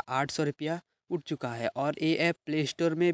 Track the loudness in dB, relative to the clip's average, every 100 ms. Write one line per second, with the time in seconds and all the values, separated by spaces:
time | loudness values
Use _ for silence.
0 | 0 0 0 0 0 -2 -4 -4 -8 _
1 | -6 -6 -4 -6 -4 -4 -4 -2 -2 0
2 | 0 2 2 0 -2 -2 -2 0 0 2
3 | 2